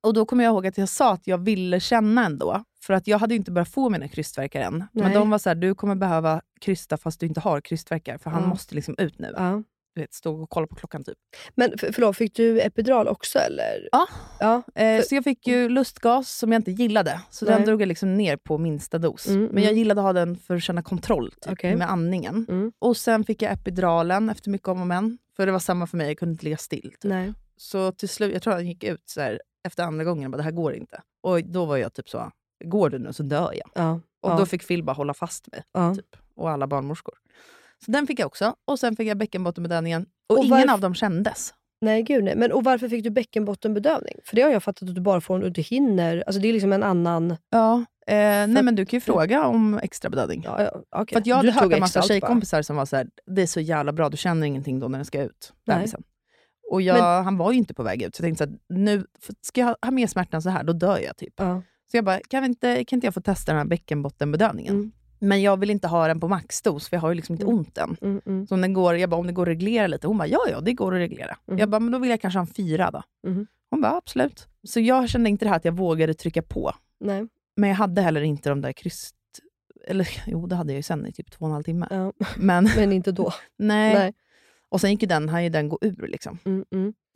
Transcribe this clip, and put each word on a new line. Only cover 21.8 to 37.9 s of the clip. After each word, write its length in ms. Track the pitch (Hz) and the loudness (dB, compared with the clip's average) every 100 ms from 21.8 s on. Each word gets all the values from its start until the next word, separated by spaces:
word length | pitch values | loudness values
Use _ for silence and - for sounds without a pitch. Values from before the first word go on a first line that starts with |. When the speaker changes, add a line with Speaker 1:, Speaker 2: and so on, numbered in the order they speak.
| 175 | 0
Speaker 1:
andningen. 560 | 180 165 185 104 208 226 | 0 0 -2 -2 -4 -4
Speaker 2:
Mm. 240 | 185 220 - | -4 -4 -2
Speaker 1:
Och 180 | 240 226 | 0 0
sen 280 | - 220 | 2 0
fick 180 | 220 214 | 0 -2
jag 100 | 208 | -4
epiduralen 800 | 196 196 180 180 165 170 190 220 | -4 -6 0 2 2 2 0 -2
efter 200 | 214 202 | -4 -6
mycket 180 | 196 190 | -6 -4
om 120 | 185 | -4
och 60 | 180 | -2
men. 320 | 180 220 240 _ - | -2 -2 -6 _ -4
För 100 | 196 | 0
det 60 | |
var 60 | 185 | 0
samma 280 | 185 180 170 | 0 -2 -2
för 100 | 170 | -4
mig, 100 | 147 | -4
jag 100 | 151 | -4
kunde 140 | 170 | -4
inte 120 | 160 | -4
ligga 120 | 156 151 | -6 -6
still. 340 | - 156 - - | -8 -10 -12 -8
Typ. 40 | |
Speaker 2:
Nej. 280 | 202 185 190 - _ _ | -4 -4 -4 -10 _ _
Speaker 1:
Så 360 | - 190 185 | -8 -4 -2
till 160 | 185 196 | -4 -6
slut, 240 | - 208 | -4 -2
jag 100 | 185 | -2
tror 100 | 226 | -2
han 120 | 180 175 | -2 -4
gick 180 | 175 | -6
ut 180 | 208 160 - | -6 -8 -10
så 140 | - | -8
här, 200 | 131 107 - _ 175 | -6 -6 -12 _ -10
efter 140 | - | -6
andra 200 | 175 156 | -4 -4
gången 200 | 160 160 | -4 -4
och 60 | 135 | -6
bara, 60 | 131 | -6
"Det 60 | |
här 80 | 156 | -4
går 240 | 165 156 | -2 -4
inte." 260 | - - - - _ | -4 -12 -20 -20 _
Och 220 | 185 175 | -2 -2
då 200 | 175 180 | -2 -4
var 120 | 160 139 | -2 -2
jag 180 | 101 | -2
typ 140 | - - | -6 -12
så, 220 | 120 117 - _ - | -10 -12 -16 _ -18
"Går 260 | 170 208 156 | -4 0 0
du 80 | 127 | 0
nu 140 | - | -8
så 100 | 135 | -6
dör 300 | 139 147 175 | -2 -2 -2
jag." 180 | - - | -4 -8
Speaker 2:
Ja. 180 | - 165 165 - _ | -2 0 -2 -6 _
Speaker 1:
Och 80 | - | 0
Speaker 2:
Ja. 60 | 165 | 2
Speaker 1:
då 80 | 180 | 2
fick 220 | 180 - | -2 -4
Phil 140 | 175 | -4
bara 80 | 151 | -2
hålla 220 | 135 143 | -4 -4
fast 380 | 139 165 - - | -6 -8 -10 -16
mig. 100 | - - | -18 -6
Speaker 2:
Ja. 220 | 185 175 | 0 0
Speaker 1:
Typ. 220 | 196 - - _ - | 0 -8 -20 _ -8
Och 140 | 165 | -6
alla 160 | 143 139 | -4 -2
barnmorskor. 480 | 139 139 165 - - _ _ - - _ _ | -2 -4 -8 -12 -18 _ _ -20 -20 _ _
Så 60 | - | -2